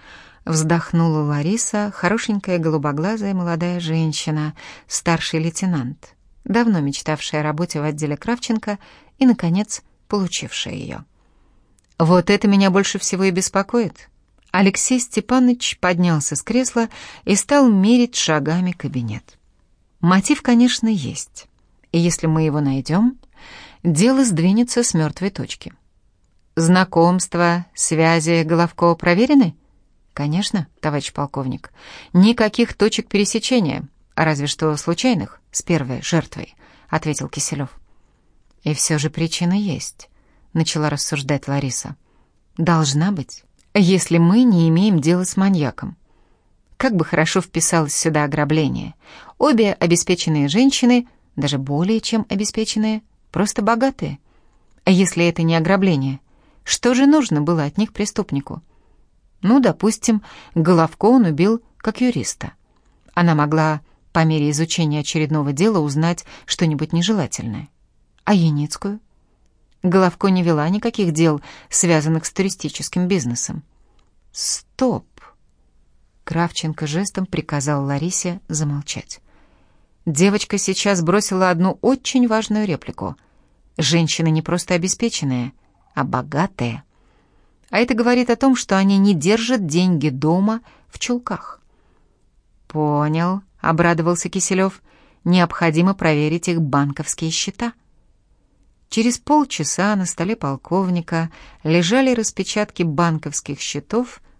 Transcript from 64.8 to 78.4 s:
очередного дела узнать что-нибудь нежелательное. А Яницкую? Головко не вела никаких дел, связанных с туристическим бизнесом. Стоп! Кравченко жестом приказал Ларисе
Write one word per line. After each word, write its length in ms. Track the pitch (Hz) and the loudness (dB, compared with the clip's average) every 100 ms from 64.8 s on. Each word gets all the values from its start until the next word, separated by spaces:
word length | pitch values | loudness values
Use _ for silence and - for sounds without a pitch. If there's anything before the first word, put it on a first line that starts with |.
| 160 151 | -2 -2
очередного 500 | 139 165 151 151 143 | -2 -2 0 0 -2
дела 280 | 139 208 202 | 0 2 2
узнать 460 | 147 139 165 175 - - - | 0 0 -2 -2 -10 -14 -8
что-нибудь 480 | - 165 147 156 | -2 -2 -2 -2
нежелательное. 720 | 165 170 214 131 - 110 104 - _ _ _ _ _ | -2 0 -2 -2 -6 -8 -10 -12 _ _ _ _ _
А 100 | - | 0
Яницкую? 680 | 202 165 147 147 - 196 214 _ _ _ _ _ _ _ _ | 2 4 0 -4 -6 -10 -10 _ _ _ _ _ _ _ _
Головко 460 | 185 190 185 - 202 | 0 2 2 2 0
не 140 | 185 | 2
вела 260 | 170 156 151 | 2 2 0
никаких 420 | 208 233 226 180 | -2 -2 -2 0
дел, 300 | 151 165 151 - - - | 2 2 2 -6 -20 -8
связанных 560 | - 170 160 151 160 - | -2 2 2 2 -2 -4
с 60 | |
туристическим 800 | - 190 - 151 - - 180 180 | -4 -4 -4 -10 -8 -6 -2 0
бизнесом. 540 | 190 120 120 - 151 - _ _ _ _ _ _ | 0 -2 -6 -8 -10 -14 _ _ _ _ _ _
Стоп! 760 | - - - - - 262 202 - _ - _ _ _ _ _ _ _ _ _ | -10 -8 -8 -10 -4 -2 -2 -8 _ -20 _ _ _ _ _ _ _ _ _
Кравченко 640 | - 165 170 - 160 156 151 | -8 -4 -4 -4 -8 -6 -6
жестом 380 | 156 196 - 185 | -4 -4 -6 -6
приказал 580 | 156 - 147 139 147 | -6 -4 -4 -2 -2
Ларисе 560 | 139 143 170 - 180 175 | -2 -4 -4 -4 -6 -8